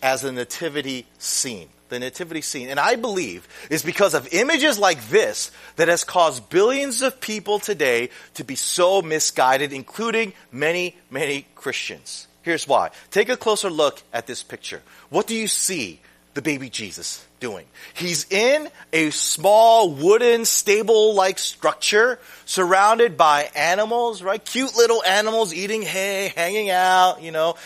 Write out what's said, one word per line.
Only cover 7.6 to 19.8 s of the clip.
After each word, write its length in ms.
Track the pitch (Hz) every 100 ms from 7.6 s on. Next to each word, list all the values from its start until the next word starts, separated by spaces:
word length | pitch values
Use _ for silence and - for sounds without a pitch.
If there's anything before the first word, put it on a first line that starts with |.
today 500 | - 180 139 117 120 - -
to 80 | -
be 140 | - 131
so 460 | - - 180 196
misguided, 680 | 165 156 - - 131 135 143
including 600 | 139 - - 233 220 220 - _
many, 460 | 120 151 175 180 - _
many 360 | 131 139 139 139
Christians. 720 | - 139 123 - - - - - _
Here's 240 | - 165 -
why. 240 | 123 85 - -
Take 160 | 190 226
a 80 | 247
closer 340 | 226 208 196
look 320 | 156 147 - -
at 140 | 117 117
this 160 | 120
picture. 400 | - 120 - 80 - - -
What 180 | 156 220
do 80 | 226
you 100 | 214
see 540 | - - 185 104 76 _ _ _
the 80 | -
baby 260 | 143 143 131
Jesus 560 | - 104 85 85 - - _
doing? 280 | 127 95 78 - -
He's 320 | - 175 165 -
in 400 | 202 233 294 311 - -
a 180 | 160 156
small 800 | 147 - - 180 214 226 226